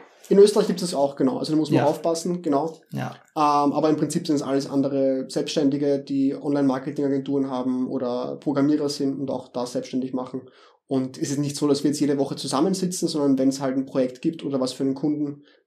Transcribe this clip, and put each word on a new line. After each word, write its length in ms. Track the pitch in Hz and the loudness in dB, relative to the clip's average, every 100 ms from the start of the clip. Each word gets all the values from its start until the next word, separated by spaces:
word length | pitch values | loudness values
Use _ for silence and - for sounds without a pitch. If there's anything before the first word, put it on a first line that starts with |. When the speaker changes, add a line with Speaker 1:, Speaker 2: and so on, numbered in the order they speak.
| - _ - | -16 _ 2
Speaker 1:
In 100 | 190 | 8
Österreich 280 | 208 214 196 | 8 8 0
gibt's 140 | 180 | -2
das 120 | 175 | -4
auch, 220 | 156 139 - | 0 -2 2
genau. 220 | 135 127 | 0 0
Also 160 | 123 | -2
da 40 | 156 | 0
muss 120 | 151 | 2
man 100 | 139 | 2
Speaker 2:
Ja. 60 | 143 | 2
Speaker 1:
aufpassen, 560 | 156 170 165 185 175 | 0 -2 -2 -2 -4
genau. 380 | 160 139 160 160 _ | 0 0 0 -8 _
Speaker 2:
Ja. 200 | 139 123 - _ - | -8 -8 -10 _ 0
Speaker 1:
Ähm, 360 | 147 147 143 | 2 4 4
aber 160 | 139 156 | 2 2
im 80 | 156 | 2
Prinzip 300 | 151 170 165 | 0 -2 0
sind's 140 | 143 | -2
alles 280 | 127 139 135 | 0 -2 0
andere 560 | 139 135 139 135 131 127 | 0 0 2 2 0 -2
Selbstständige, 720 | - 143 - 139 143 143 139 | -4 -2 0 2 2 0 0
die 360 | 139 139 135 139 | 0 0 0 0
Online-Marketing-Agenturen 1120 | 156 143 139 131 143 143 143 135 135 139 135 | -2 2 2 2 -4 -2 0 0 0 -2 0
haben 380 | 127 127 127 127 | -2 -2 -2 -2
oder 480 | 135 127 123 135 139 | -2 -2 -2 -4 -6
Programmierer 480 | - 143 139 151 143 | -2 2 2 2 0
sind 300 | - 139 135 | -2 -2 -2
und 100 | 135 | -4
auch 180 | 127 - | -6 -6
da 160 | 123 123 | -6 -4
selbstständig 480 | 135 127 131 131 | -4 -4 -4 -4
machen. 280 | 127 127 131 - - - _ _ | -6 -6 -10 -12 -20 -20 _ _
Und 300 | 135 131 127 | -2 -2 -4
es 140 | 156 | -4
ist 80 | 139 | -2
nicht 160 | 143 - | -2 0
so, 120 | 147 | 0
dass 160 | 139 | 2
wir 80 | 147 | 2
jetzt 80 | 143 | 0
jede 180 | 143 139 | 0 0
Woche 180 | 135 - | -2 -4
zusammensitzen, 720 | 131 160 185 190 180 - 165 | -2 0 2 0 -2 -2 -2
sondern 300 | 156 143 135 | 0 2 4
wenn's 240 | 135 131 | 2 0
halt 160 | 139 135 | -2 -2
ein 80 | 131 | -2
Projekt 360 | 139 123 - | -2 -2 0
gibt 220 | 175 - | -4 -4
oder 160 | - 139 | -4 -2
was 140 | 127 | -2
für 100 | - | -2
einen 120 | 135 135 | -4 0
Kunden, 480 | 151 147 147 143 - _ | -2 -2 -4 -6 -18 _